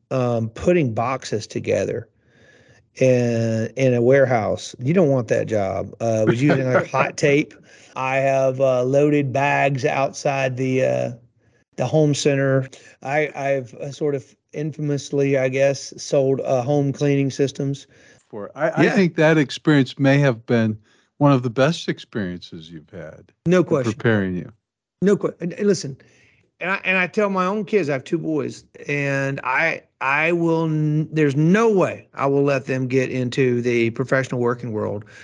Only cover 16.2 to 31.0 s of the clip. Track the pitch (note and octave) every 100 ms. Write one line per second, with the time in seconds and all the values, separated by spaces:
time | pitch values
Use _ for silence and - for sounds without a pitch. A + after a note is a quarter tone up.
16.2 | C3+ C3+ B2+ C3 B2 D3 C#3 B2+ C#3+ C#3
17.2 | C#3 C3 C#3 - C#3 C#3 - _ - _
18.2 | _ A2 G2+ C3+ D#3+ D3 - A#3+ F3 E3
19.2 | D#3 D#3+ C#3 - - D3 B2+ - C3+ C#3
20.2 | C#3+ A2+ - A#2+ A2 G#2+ _ _ _ -
21.2 | C#3+ C3+ B2 A2+ C3+ F3 - D3 - A#2+
22.2 | F#2 F2+ - F2 D#2 D#2+ D2 F#2 D2+ -
23.2 | - _ E3+ F3+ D#3+ D3+ A#2+ G#2 B2 G#2+
24.2 | F#2+ F2+ - - _ _ _ - F#3 G3+
25.2 | E3+ - F3 - G#3 F3+ C#3+ C3 _ _
26.2 | _ _ _ - E3+ F#3+ F3+ F#3 F3+ G#3+
27.2 | G#3 F#3+ F#3 G#3+ G3+ G#3+ C#3+ C3+ - E3+
28.2 | D#3+ D3+ B2 - - - - C#3+ C#3+ C#3
29.2 | C#3 C3+ B2 C3+ D#3+ - - - C3 C#3+
30.2 | D#3+ F3 E3 E3 E3 D#3 D3+ D3+